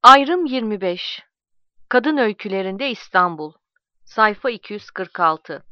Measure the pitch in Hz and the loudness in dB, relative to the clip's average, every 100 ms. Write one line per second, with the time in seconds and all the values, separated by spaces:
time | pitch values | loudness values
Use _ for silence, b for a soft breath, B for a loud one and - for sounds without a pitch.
0 | 240 277 277 359 320 254 226 208 185 175 | 10 8 6 -2 -2 -4 -4 -4 -4 -6
1 | - - _ _ _ _ _ _ - 247 | -10 -16 _ _ _ _ _ _ -2 0
2 | 254 302 226 202 208 190 190 190 269 226 | 0 0 -2 -2 -6 -6 -6 -6 -6 -8
3 | - 185 180 160 151 _ _ _ _ _ | -4 -2 -2 -4 -14 _ _ _ _ _
4 | - - 214 208 262 226 - 208 - - | -12 0 0 0 -6 -8 -12 -14 -12 -12
5 | 185 - 170 156 - 147 - | -10 -2 -2 -2 -10 -16 -16